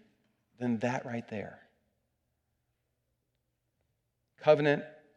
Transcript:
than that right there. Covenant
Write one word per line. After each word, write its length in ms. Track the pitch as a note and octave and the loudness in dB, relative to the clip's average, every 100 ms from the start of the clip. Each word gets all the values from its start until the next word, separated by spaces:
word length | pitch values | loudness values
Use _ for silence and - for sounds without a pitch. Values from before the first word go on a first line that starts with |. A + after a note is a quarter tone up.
| - _ _ _ _ - | -20 _ _ _ _ -8
than 180 | B2 A2+ | -4 -2
that 260 | A#2+ B2+ | -2 -4
right 240 | C3+ A#2 - | -8 -10 -10
there. 300 | G#2+ F#2+ - - _ _ _ _ _ _ _ _ _ _ _ _ _ _ _ _ _ _ _ _ _ _ _ _ _ _ - | -10 -12 -16 -20 _ _ _ _ _ _ _ _ _ _ _ _ _ _ _ _ _ _ _ _ _ _ _ _ _ _ -4
Covenant 460 | D3+ D3+ D3 D3 - - - | 4 6 6 2 -2 -18 -20